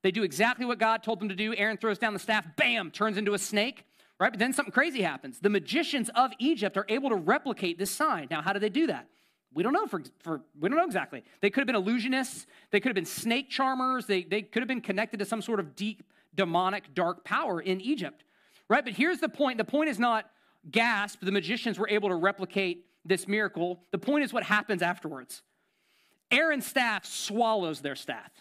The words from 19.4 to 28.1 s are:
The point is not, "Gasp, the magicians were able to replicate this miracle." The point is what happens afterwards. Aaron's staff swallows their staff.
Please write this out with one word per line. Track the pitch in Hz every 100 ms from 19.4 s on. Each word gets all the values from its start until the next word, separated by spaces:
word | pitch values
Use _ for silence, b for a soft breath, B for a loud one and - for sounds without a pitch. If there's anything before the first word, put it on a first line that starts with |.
| 277 233
The |
point | 220 285 311
is | 208
not, | 240 220 - b b b 156
"Gasp, | 214 233 214 208 -
the | 185
magicians | 202 165 233 240 175
were | 214
able | 208 202
to |
replicate | 180 185 196 185 202 190 175 b b
this | 165 185 -
miracle." | 208 208 - 175 180 _
The | 190
point | - 294
is | 277
what | 233
happens | - 214 202 190
afterwards. | 175 180 160 139 123 - _ _ _ _ _ _ _ _ _
Aaron's | 247 320 294 -
staff | 269 240 202
swallows | - - - 214 226 220 170 139
their | 143 135
staff. | -